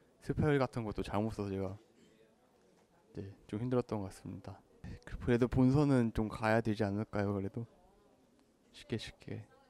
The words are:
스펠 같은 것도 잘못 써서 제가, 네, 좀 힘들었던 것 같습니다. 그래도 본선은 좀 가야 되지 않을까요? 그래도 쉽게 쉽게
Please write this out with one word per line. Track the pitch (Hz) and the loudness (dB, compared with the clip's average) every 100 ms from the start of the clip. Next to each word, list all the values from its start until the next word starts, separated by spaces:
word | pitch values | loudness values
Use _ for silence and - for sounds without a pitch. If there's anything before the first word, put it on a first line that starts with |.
| _ _ | _ _
스펠 | - 139 156 143 | -4 0 4 4
같은 | 127 - | 2 0
것도 | 107 98 | -4 -4
잘못 | 95 101 110 | -2 0 -2
써서 | 110 101 | -2 -4
제가, | 95 95 104 - _ _ _ _ _ _ _ _ _ _ _ _ | -2 -4 -6 -16 _ _ _ _ _ _ _ _ _ _ _ _
네, | - 98 101 - | -14 -14 -16 -10
좀 | 107 | -6
힘들었던 | 123 123 - 110 | -2 -2 -2 -4
것 | 95 | -6
같습니다. | - 101 98 - 101 _ _ - - - | -10 -12 -12 -14 -18 _ _ -16 -14 -12
그래도 | - - 120 120 | -6 2 2 4
본선은 | 131 127 135 143 131 113 | 4 4 6 4 4 2
좀 | 110 107 | 0 -4
가야 | - 113 110 | -2 2 2
되지 | 113 107 | 2 0
않을까요? | 104 101 110 104 101 | 0 0 -2 -2 0
그래도 | 101 95 - 120 - _ _ _ _ _ _ _ _ _ | 0 -4 -6 -10 -14 _ _ _ _ _ _ _ _ _
쉽게 | - - 113 | -20 -6 -6
쉽게 | - - - 107 107 - _ | -6 -14 -12 -12 -12 -20 _